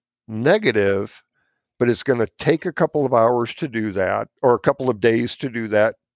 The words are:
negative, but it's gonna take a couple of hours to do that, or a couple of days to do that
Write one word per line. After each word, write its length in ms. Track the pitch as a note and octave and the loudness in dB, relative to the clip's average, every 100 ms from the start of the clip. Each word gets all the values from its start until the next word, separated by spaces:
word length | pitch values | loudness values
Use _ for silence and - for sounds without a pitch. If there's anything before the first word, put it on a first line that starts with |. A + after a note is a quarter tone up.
| _ _ - | _ _ -12
negative, 960 | A2 C3+ G#3+ F#3 A2 G2 G2 G2+ - _ _ _ _ _ _ | -2 2 2 2 0 0 0 -4 -14 _ _ _ _ _ _
but 80 | A#2+ | 0
it's 160 | A2+ | 0
gonna 240 | - A#2+ G#2+ - | 0 0 -2 -2
take 280 | - D#3+ F#3 | -2 -2 -4
a 60 | |
couple 320 | - E3 D#3+ | -2 -2 0
of 80 | C3 | 0
hours 400 | B2 A2+ B2 A#2 - | 2 4 2 -2 -6
to 100 | D3 | -6
do 240 | A2+ A2 | -4 -4
that, 340 | F#2+ F#2 G#2 A2 _ | -2 -2 -2 -6 _
or 120 | B2+ | 2
a 60 | A#2+ | 2
couple 280 | - C#3+ B2+ | 0 0 -2
of 120 | G#2+ | 2
days 340 | A#2 A2+ A#2+ - | 2 2 -2 -6
to 100 | - | -8
do 180 | A2+ A2 | -6 -2
that 300 | G#2 A2 - _ | 2 2 0 _